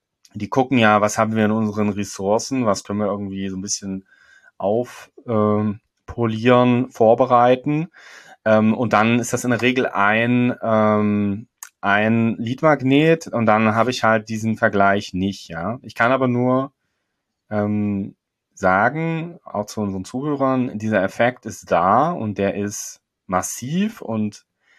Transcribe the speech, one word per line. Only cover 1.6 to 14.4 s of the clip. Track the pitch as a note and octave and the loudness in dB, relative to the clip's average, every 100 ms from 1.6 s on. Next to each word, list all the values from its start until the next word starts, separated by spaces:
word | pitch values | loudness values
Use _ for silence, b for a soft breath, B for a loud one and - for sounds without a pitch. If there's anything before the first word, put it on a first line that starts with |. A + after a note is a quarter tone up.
| G#2+ G#2 G#2 | -2 -2 -2
Ressourcen, | G2+ G2 - G2 A2 - C3+ A2+ | -4 -8 -6 -2 -2 -2 -2 -2
was | F#2+ | -2
können | - G#2 | -4 -4
wir | G#2 | -4
irgendwie | G2+ G2 G2 G2 | -4 -8 -8 -8
so | F#2+ | -8
ein | |
bisschen | G2 - G2+ F#2+ b b b b b - | -8 -8 -8 -10 b b b b b -6
auf, | G2 A2 B2 - - - - | -2 -2 -4 -12 -20 -16 -4
ähm, | A2 G#2 G#2 G#2+ G2+ _ _ - | 0 2 0 -2 -6 _ _ -12
polieren, | - A#2 A2 A#2+ B2 B2 B2 B2+ | -4 -4 0 4 4 4 2 -2
vorbereiten. | - A2 A#2+ B2+ B2 B2 B2+ C#3+ D3+ E3 B B B B - A2 | 2 4 6 4 4 4 2 0 -4 -4 B B B B -6 2
Ähm, | A2 A2 | 4 4
und | G#2+ A#2 | 0 2
dann | G#2 A2+ A#2+ | 2 4 2
ist | A2+ | 0
das | A#2+ | -4
in | B2 | -2
der | A#2 | 0
Regel | B2 B2+ - | 2 2 0
ein, | - G2+ A2 A#2+ B2 B2 - | 2 2 2 2 2 0 -2
ähm, | A2+ A2 G#2+ G#2+ G#2 G#2 G2+ G2 B2 _ - _ | 0 2 2 2 0 0 -2 -4 -10 _ -20 _
ein | G2 G2+ A2 A#2 A2+ G#2 | 0 2 2 2 0 -2
Leadmagnet | A2+ B2+ D#3 C#3 B2+ C#3 D#3+ D#3+ - | -6 0 0 2 2 2 4 2 -2
und | A#2 A2 | -2 2
dann | G#2+ A2 A2 | 2 2 2
habe | A2+ | 0
ich | B2 | 0
halt | A2+ A2 A2 | 0 0 -2
diesen | A2 | -6